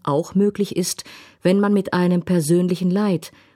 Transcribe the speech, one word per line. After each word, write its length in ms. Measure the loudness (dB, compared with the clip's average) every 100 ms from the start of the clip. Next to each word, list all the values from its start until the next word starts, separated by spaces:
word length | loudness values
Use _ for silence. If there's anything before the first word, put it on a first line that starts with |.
auch 320 | -2 -2 0
möglich 420 | 0 0 0 -4 -4
ist, 280 | -4 -8 -14 -20 -20 _
wenn 180 | 0 2
man 120 | 2
mit 220 | 0 0
einem 280 | 0 2 0
persönlichen 680 | 0 0 2 2 0 -2 -2
Leid 420 | 0 0 -2 -6 -20 _